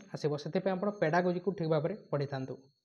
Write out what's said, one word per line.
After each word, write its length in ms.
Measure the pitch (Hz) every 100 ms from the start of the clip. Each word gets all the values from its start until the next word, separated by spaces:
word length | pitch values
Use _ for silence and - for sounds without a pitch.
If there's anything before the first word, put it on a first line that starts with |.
| -
ଆସିବ। 200 | - 147 147
ସେଥିପାଇଁ 380 | 151 185 190
ଆପଣ 140 | 185 202
ପେଡାଗୋଜିକୁ 600 | 208 160 175 180 175 196
ଠିକ୍ 180 | 175 160
ଭାବରେ 240 | 160 127 107 -
ପଢ଼ିଥାନ୍ତୁ। 460 | 143 139 135 131 127 - _